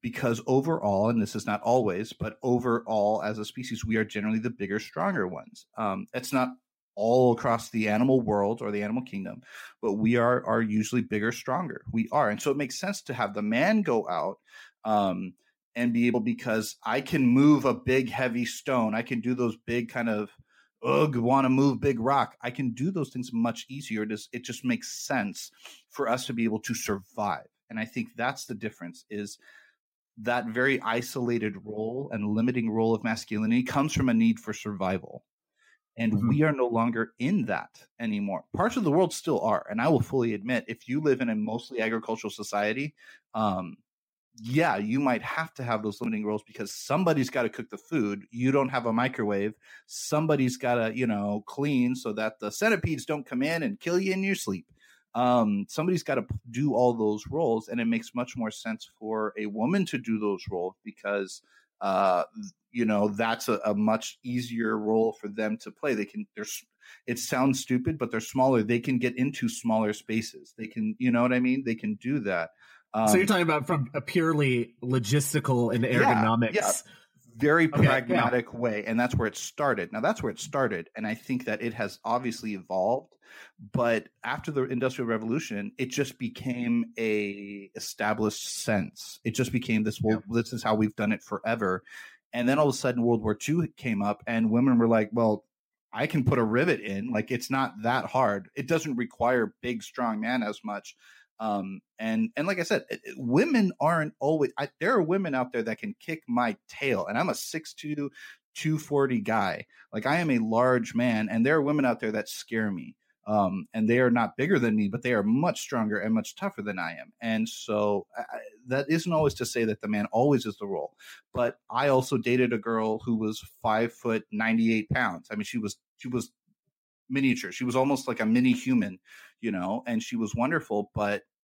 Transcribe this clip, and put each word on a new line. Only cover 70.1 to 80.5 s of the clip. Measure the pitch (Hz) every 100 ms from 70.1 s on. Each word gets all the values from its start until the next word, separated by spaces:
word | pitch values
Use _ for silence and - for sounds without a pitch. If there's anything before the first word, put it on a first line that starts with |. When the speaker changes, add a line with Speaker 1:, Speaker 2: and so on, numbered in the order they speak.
| 113 113 - - -
Speaker 1:
They | 110
can, | - 110 107
you | 127
know | 120
what | 123
I | 123
mean? | 127 131 131
They | 113
can | 107 104
do | 120 143
that. | 101 90 82 _ - - _ 110 110
Speaker 2:
So |
you're | 180
Speaker 1:
Um, | 202
Speaker 2:
talking | 196
about | 165 151 139
from | 160 127
a | 147
purely | - 180 160 151 139 123 117 _
logistical | 127 131 107 143 139 151 - 127 120
and | 120
Speaker 1:
Yeah, | 120 123
Speaker 2:
ergonomics. | 269 - 110 117 117
Speaker 1:
yeah. | - - - - - _ _ _ 113
Very | 143 160 160
Speaker 2:
Okay, | 147
yeah. | 139
Speaker 1:
pragmatic | 135 117 120 117 123 120
way. | 117 120 107 104
And | 113
that's | 123
where | - 113
it | -
started. | - - 143 107 87
Now, | 107
that's | 135 220
where | 123
it | -
started. | -